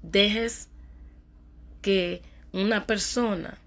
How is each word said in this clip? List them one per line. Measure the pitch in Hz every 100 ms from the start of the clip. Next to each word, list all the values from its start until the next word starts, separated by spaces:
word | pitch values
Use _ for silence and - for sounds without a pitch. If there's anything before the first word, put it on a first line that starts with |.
dejes | 165 196 208 220 226 - - - - - - - - - - - - -
que | 196 190 175 175 - - -
una | 190 202 214 208
persona | 208 - 247 233 185 165 -